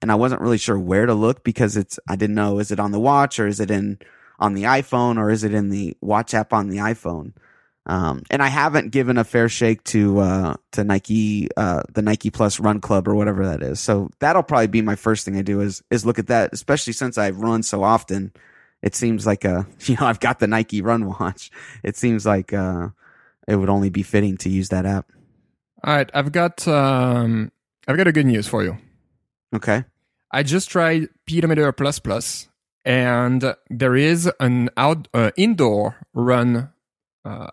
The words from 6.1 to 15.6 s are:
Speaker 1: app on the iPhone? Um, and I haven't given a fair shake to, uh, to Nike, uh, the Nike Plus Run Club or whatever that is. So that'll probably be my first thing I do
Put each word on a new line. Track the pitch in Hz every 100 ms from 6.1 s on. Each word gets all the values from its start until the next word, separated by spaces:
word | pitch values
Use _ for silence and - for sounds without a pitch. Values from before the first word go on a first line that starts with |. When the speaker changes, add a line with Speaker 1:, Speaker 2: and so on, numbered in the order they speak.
| 107 113
Speaker 1:
app | 113 107
on | 110 101
the | 98
iPhone? | 104 113 - 82 73 - _ _ _ _ -
Um, | 90 82 67 -
and | 139
I | 139
haven't | 139 151 147 -
given | 135 123 123
a |
fair | 110 120 117
shake | - 117 113
to, | - 110 104 98
uh, | 95 95 90 - -
to | -
Nike, | 104 98 - 110 107 104 78 -
uh, | 98 85 -
the | -
Nike | 107 110 110
Plus | - 107 -
Run | 104 104
Club | - 101 92
or |
whatever | 104 104 95 95
that | 78
is. | 67 71
So | - 101 98 -
that'll | 147 175
probably | - 143 113
be | 113
my | 107 104
first | 113 110
thing | - 98
I |
do | 98 101